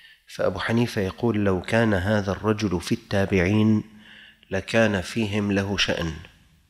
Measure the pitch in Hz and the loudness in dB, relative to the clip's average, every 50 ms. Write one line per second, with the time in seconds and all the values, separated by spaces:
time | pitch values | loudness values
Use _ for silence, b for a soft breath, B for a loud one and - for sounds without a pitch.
0 | B B B B B B - - - 98 98 90 - - 113 120 123 113 - 110 | B B B B B B -6 -4 -2 -2 -2 -2 -2 0 0 0 0 0 0 -2
1 | 95 92 - - 120 117 104 104 101 98 95 87 85 - 113 113 117 107 101 90 | -4 -4 -2 -2 -2 0 0 2 2 0 0 0 -2 0 2 2 4 2 2 0
2 | 90 104 110 104 95 98 90 - 95 107 107 104 110 95 90 87 - - 117 - | 0 0 0 0 0 -2 -4 -2 0 0 0 0 0 -2 -2 -2 -2 -4 -4 -4
3 | - - 104 98 98 92 98 92 87 92 107 107 107 110 107 107 - - B B | -4 -4 -2 -2 0 2 2 2 2 4 4 4 4 4 4 2 0 -4 B B
4 | B B B B B B B B B - 92 95 - - - 113 113 104 104 92 | B B B B B B B B B -6 -6 -6 -4 0 2 2 2 2 2 0
5 | 87 - - 117 110 101 104 107 101 101 98 101 98 101 101 90 - - - - | -4 -4 -4 -4 -2 -2 -2 -2 0 0 0 0 0 0 -2 -2 -2 -2 -2 -2
6 | 85 82 78 80 - - - _ _ _ _ _ _ _ | -4 -6 -6 -8 -14 -18 -20 _ _ _ _ _ _ _